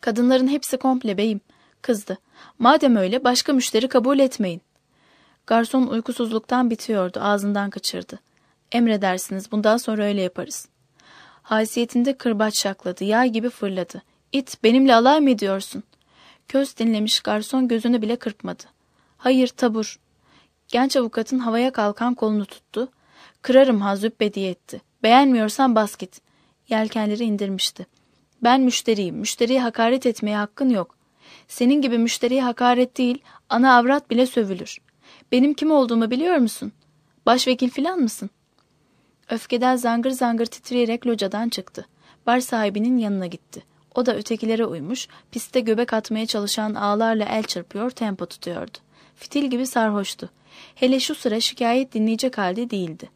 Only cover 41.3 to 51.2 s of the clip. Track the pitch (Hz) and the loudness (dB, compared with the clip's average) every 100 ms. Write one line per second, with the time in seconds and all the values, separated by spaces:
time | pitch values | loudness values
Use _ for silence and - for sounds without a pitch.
41.3 | 208 233 - - - - _ _ _ - | -4 -4 -6 -12 -16 -18 _ _ _ 0
42.3 | 208 196 233 208 202 226 254 214 196 180 | 0 0 -2 0 0 0 0 0 -4 -6
43.3 | 170 _ - _ _ _ - 247 220 208 | -10 _ -20 _ _ _ -2 -2 -2 -4
44.3 | 226 220 226 226 170 147 254 - - _ | -4 -2 -2 -2 -4 -8 -10 -10 -18 _
45.3 | 240 - 254 226 220 240 220 - 220 226 | -12 -4 -2 0 0 0 -2 -2 -6 -4
46.3 | 214 202 - 214 208 202 208 226 220 208 | -4 -4 -4 -4 -2 -2 0 2 0 0
47.3 | 220 214 180 170 202 240 - 226 190 175 | -4 -4 -8 -8 -8 -8 -4 -6 -6 -10
48.3 | - - 170 85 - _ _ _ _ - | -12 -10 -10 -10 -16 _ _ _ _ -6
49.3 | 285 285 240 254 254 220 208 196 - 180 | -4 -2 -2 -2 0 0 -2 -6 -10 -16
50.3 | _ _ - - - 254 269 - 302 | _ _ -20 -20 -2 2 2 0 -4